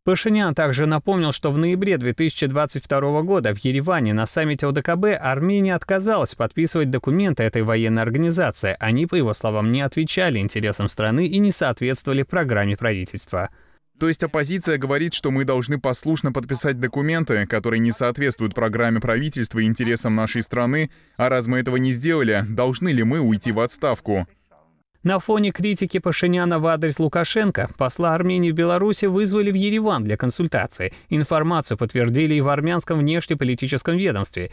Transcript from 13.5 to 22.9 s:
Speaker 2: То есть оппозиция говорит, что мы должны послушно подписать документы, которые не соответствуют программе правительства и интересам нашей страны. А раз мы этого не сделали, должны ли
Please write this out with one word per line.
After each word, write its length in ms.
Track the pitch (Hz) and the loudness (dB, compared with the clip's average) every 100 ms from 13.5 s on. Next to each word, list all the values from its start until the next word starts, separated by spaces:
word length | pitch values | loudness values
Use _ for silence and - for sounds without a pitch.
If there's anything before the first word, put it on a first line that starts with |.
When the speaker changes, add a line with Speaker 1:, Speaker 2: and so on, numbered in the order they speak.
| - - _ _ _ | -10 -20 _ _ _
Speaker 2:
То 80 | 160 | -2
есть 160 | 156 | 0
оппозиция 540 | 160 156 147 185 170 147 | -2 -2 -2 -2 -2 -2
говорит, 360 | 135 143 170 | 0 -2 -2
что 160 | - 143 | -2 -2
мы 140 | 135 | 0
должны 340 | 135 131 120 143 | 0 0 0 -2
послушно 540 | 131 123 151 160 143 | -2 -2 -2 0 -2
подписать 480 | 131 120 135 147 127 | -4 -4 -2 -2 -2
документы, 640 | 123 143 147 165 156 107 101 | -2 -2 -2 -2 0 0 0
которые 320 | 110 113 113 | -2 0 2
не 140 | 117 | 2
соответствуют 600 | 113 123 123 139 - 110 | 0 -2 0 -2 -2 -4
программе 460 | 107 113 113 117 113 | -2 -2 0 0 0
правительства 640 | 117 113 151 135 113 113 | 0 0 -2 -4 -4 0
и 40 | |
интересам 520 | 110 113 120 117 117 110 | 0 2 0 0 0 0
нашей 260 | 110 120 | 0 -2
страны. 480 | 104 120 120 147 156 - _ - | -4 -2 0 0 -2 -8 _ -2
А 120 | 123 | 0
раз 180 | 127 117 | 2 0
мы 140 | 127 | 0
этого 160 | 127 127 | 0 0
не 160 | 131 | 0
сделали, 500 | 120 151 160 117 104 104 | 0 0 2 2 2 0
должны 400 | 110 127 127 | 0 0 0
ли 160 | 175 | 0